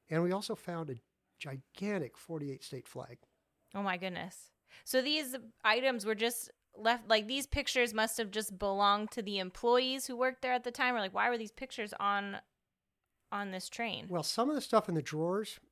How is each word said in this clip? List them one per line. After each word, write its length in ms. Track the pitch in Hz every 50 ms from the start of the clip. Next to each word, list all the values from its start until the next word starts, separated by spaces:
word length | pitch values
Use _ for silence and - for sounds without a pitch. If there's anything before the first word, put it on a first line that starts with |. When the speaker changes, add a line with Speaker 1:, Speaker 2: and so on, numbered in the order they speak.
| _ -
Speaker 1:
And 120 | 160 165
we 100 | 175 175
also 220 | 185 202 202 - 214
found 360 | - - 175 170 165 160 143
a 100 | 127 117 _ _ _ _ _ _ _ -
gigantic 800 | - 139 135 135 - _ - - 196 208 208 185 139 117 - -
forty-eight 440 | - - 165 156 143 139 135 131
state 240 | - - 143 127 -
flag. 320 | - - 127 131 - 120 - _ _ _ _ _ _ _ _ _ _ -
Speaker 2:
Oh, 80 | 196
my 140 | 202 190 180
goodness. 540 | 175 190 185 180 - - 190 - - - - _ _ _ _ - - -
So 160 | - - 262
these 340 | 247 294 302 311 294 254 254 254 233 226 - _ -
items 400 | 214 220 240 254 262 247 226 190
were 100 | 220 220
just 360 | 202 226 240 233 - - - - _ _ _ -
left, 320 | 208 214 226 240 233 214 202
like, 180 | 226 214 208
these 200 | 220 262 277 269
pictures 480 | - - 285 269 - - 262 240 226 208
must 240 | 220 220 226 - -
have 120 | 226 196
just 280 | 196 214 214 - 196 180
belonged 520 | 208 196 196 196 202 202 202 208 214 214
to 100 | - 240
the 160 | 196 208 202 196
employees 680 | 185 185 - - 240 233 240 247 254 254 262 269 -
who 100 | - 247
worked 260 | 233 254 262 254 -
there 100 | - 254
at 100 | 254 247
the 80 | 233 247
time, 240 | 240 - 262 254 247
or, 60 | 226
like, 140 | 196 190 185
why 160 | 196 214 240
were 80 | 240 226
these 120 | 220 208
pictures 440 | - - 269 254 - - 208 202 - -
on 380 | 196 202 202 202 202 202 196 - - _ _ _ _ _ _ _ _ _ _ _ _ _ _ _ _ -
on 200 | 208 202 202 196
this 180 | 185 185 - -
train? 380 | - - 233 220 - - - 196
Speaker 1:
Well, 140 | 180 165
some 260 | 151 - - 226 247 294
of 60 | 302
the 60 | 269
stuff 280 | - - 226 214 - -
in 60 | 170
the 80 | 156
drawers, 560 | 135 - 151 151 160 175 185 208 214 - - - _ _